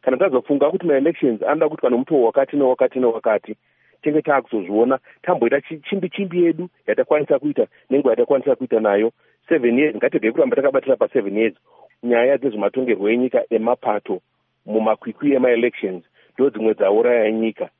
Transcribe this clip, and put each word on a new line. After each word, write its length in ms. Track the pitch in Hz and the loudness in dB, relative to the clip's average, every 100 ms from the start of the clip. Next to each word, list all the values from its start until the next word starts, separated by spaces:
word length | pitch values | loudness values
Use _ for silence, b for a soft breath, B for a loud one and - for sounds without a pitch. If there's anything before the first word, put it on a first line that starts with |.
Kana 160 | - 127 | 0 0
tazofunga 520 | - 131 - 143 143 | 0 0 0 0 0
kuti 160 | 185 175 | 0 0
ma-elections 580 | 139 143 165 143 110 | 2 0 0 -2 0
anoda 260 | - 151 156 | -2 0 0
kuitwa 200 | 156 127 | 0 0
nomutowo 360 | 120 131 151 113 | 0 0 2 2
wakati 300 | 135 135 147 | 2 0 0
newakati 420 | 135 127 127 131 | 0 2 0 2
newakati, 560 | 123 113 113 104 - 107 _ _ _ _ | 0 0 0 -2 -4 -16 _ _ _ _
tinge 200 | 151 151 | -2 -2
taakuzozviona, 800 | 151 139 120 110 87 104 120 131 b b | 0 -2 -2 -8 -2 0 0 0 b b
tamboita 400 | - 180 117 139 | -4 0 0 0
chi-, 180 | - 160 - | -4 -14 -8
chimbi-chimbi 540 | 196 170 - 190 175 | -6 -6 -8 -6 0
yedu 260 | 170 160 180 _ - | 0 0 -8 _ -6
yatakwanisa 520 | 104 127 151 143 139 | -2 0 0 2 0
kuita 280 | 147 139 110 b b | 0 -2 -4 b b
nenguva 200 | 135 135 | 0 2
yatakwanisa 440 | 113 120 139 135 127 | 0 2 0 0 -2
kuita 240 | 131 113 | 0 0
nayo. 320 | 107 101 113 _ _ _ - | 2 2 0 _ _ _ -2
Seven 300 | 165 120 120 | 0 2 2
years, 160 | 151 104 | 0 0
ngatirege 360 | 135 - 110 | -2 0 -2
kuramba 240 | 127 135 - | 0 0 2
takabatira 400 | 139 135 - 127 | 0 -2 0 0
paseven 420 | 104 131 98 101 | 0 -2 -2 -2
years. 160 | 113 - _ b b b | -2 -4 _ b b b
Nyaya 340 | 120 120 123 139 | -2 2 2 0
dzezvematongerwo 720 | 131 107 101 131 127 101 101 | -2 -2 -2 -2 -2 -2 0
enyika 340 | 120 127 123 120 | 0 0 -2 -2
emapato 720 | 113 113 123 123 104 - 95 _ _ _ _ - | -2 -2 -2 -2 -4 -4 -10 _ _ _ _ -4
mumakwikwi 680 | 107 110 107 - - 147 | -2 0 -2 -6 -4 0
ema-elections 720 | 139 127 117 120 - 98 90 _ b b - | 2 2 2 0 -2 -8 -8 _ b b -2
ndo 140 | 139 | -2
dzimwe 240 | 107 110 | 0 -2
dzauraya 580 | 107 95 104 123 120 110 | 0 2 2 2 2 2
nyika. 380 | 113 113 107 - _ | 0 -4 -4 -12 _